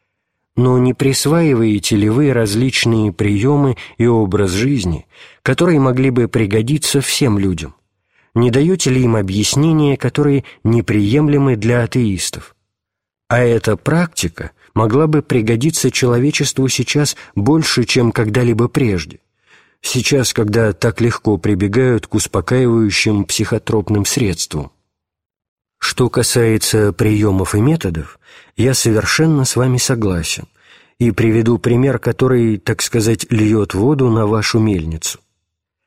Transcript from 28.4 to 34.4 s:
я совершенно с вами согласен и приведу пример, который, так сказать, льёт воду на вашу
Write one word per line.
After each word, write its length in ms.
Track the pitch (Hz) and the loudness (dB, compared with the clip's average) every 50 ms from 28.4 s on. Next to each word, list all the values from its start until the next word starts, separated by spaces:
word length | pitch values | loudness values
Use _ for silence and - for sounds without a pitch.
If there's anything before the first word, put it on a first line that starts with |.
| - _ _ | -20 _ _
я 160 | - 107 131 127 | -2 0 0 0
совершенно 720 | - - 117 107 107 101 - - - 156 160 156 139 131 | 0 0 0 0 0 0 0 0 2 2 2 2 2 0
с 100 | - - | 0 0
вами 220 | 123 127 131 127 | 0 0 0 0
согласен 720 | 123 - - 131 117 107 98 90 85 80 - - - - - _ _ _ _ - - _ _ _ | 0 0 -2 -2 -2 0 -2 -2 -2 -4 -6 -8 -10 -12 -16 _ _ _ _ -20 -20 _ _ _
и 140 | - 120 117 | -2 -2 0
приведу 480 | 98 - 113 113 110 117 110 117 120 - | 0 0 0 2 2 2 2 2 0 0
пример, 380 | - 117 120 120 131 139 127 | 0 0 2 2 2 0 0
который, 600 | 117 - 123 - - 131 127 127 120 117 113 107 | -2 -2 -4 -2 0 0 2 2 2 2 0 -2
так 240 | 95 - - 110 - | -2 -4 -6 -4 -4
сказать, 440 | - - - 117 107 117 113 110 - - | -4 -4 -2 0 0 0 0 -2 -2 -2
льёт 440 | 127 107 107 107 110 107 101 - - | 0 0 2 2 2 0 0 -2 -2
воду 360 | 95 107 139 156 135 131 120 | 0 0 0 2 2 2 2
на 180 | 110 113 110 | 2 2 0
вашу 320 | 104 110 107 | 0 0 0